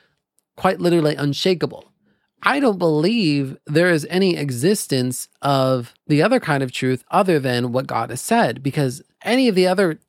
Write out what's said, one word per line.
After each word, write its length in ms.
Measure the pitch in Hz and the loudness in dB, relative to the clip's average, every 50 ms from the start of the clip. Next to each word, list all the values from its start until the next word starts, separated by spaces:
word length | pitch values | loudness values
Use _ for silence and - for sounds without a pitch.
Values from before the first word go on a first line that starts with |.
| _ _ _ _ _ _ _ _ _ _ _ | _ _ _ _ _ _ _ _ _ _ _
quite 220 | - - 190 190 180 | 0 0 0 2 2
literally 360 | 175 175 175 170 151 147 151 | 2 2 2 2 2 2 0
unshakable. 720 | - 143 143 139 - - 185 185 151 151 127 - - - _ _ _ _ _ _ _ _ _ _ - - | 0 -2 -4 -2 -2 0 -2 0 -2 -4 -6 -8 -10 -20 _ _ _ _ _ _ _ _ _ _ -4 -2
I 160 | 208 254 285 | 0 0 2
don't 180 | 277 240 202 175 | 2 0 0 2
believe 800 | 175 165 151 151 156 196 233 240 196 151 143 143 139 131 147 - _ | 0 0 2 2 0 0 0 0 0 0 0 0 -2 -4 -8 -12 _
there 240 | - 147 165 175 180 | -2 0 2 4 4
is 160 | 170 151 156 - | 2 0 0 -2
any 260 | 175 185 196 185 170 | -2 0 0 0 0
existence 920 | - 147 139 123 117 135 190 214 202 - - 147 131 123 127 127 - - - _ - | -2 -4 -6 -4 0 0 0 0 0 -2 -4 -2 -2 -2 -2 -4 -6 -10 -14 _ -4
of 540 | - 139 139 135 131 131 131 123 120 - _ _ _ | 0 0 2 2 2 2 0 0 -4 -8 _ _ _
the 160 | - 151 143 | 0 2 2
other 160 | 165 226 262 240 | 2 2 2 0
kind 240 | - 160 147 135 | 0 0 -2 -2
of 100 | 139 123 | -2 -4
truth 300 | - - 131 127 127 127 _ - | -4 -4 -2 -2 -2 -2 _ -2
other 280 | - 185 208 185 170 147 | 0 0 2 2 2 0
than 340 | 131 135 123 120 123 123 | 0 0 0 0 -2 -2
what 140 | 117 127 135 | -2 -4 -4
God 240 | - 120 117 117 120 | -4 -4 -4 -4 -6
has 100 | - 123 | -8 -8
said, 420 | - - 226 233 208 131 113 127 | -4 0 2 2 2 0 -2 -4
because 400 | 135 139 - 156 143 127 123 156 - _ _ - | -6 -4 -2 -2 -2 -2 -4 -6 -14 _ _ -10
any 260 | - 190 226 262 269 240 | -4 -2 0 2 2 2
of 60 | 190 | 2
the 120 | 185 185 | 2 2
other 320 | 180 185 190 196 170 151 - _ | 2 2 2 0 0 -2 -6 _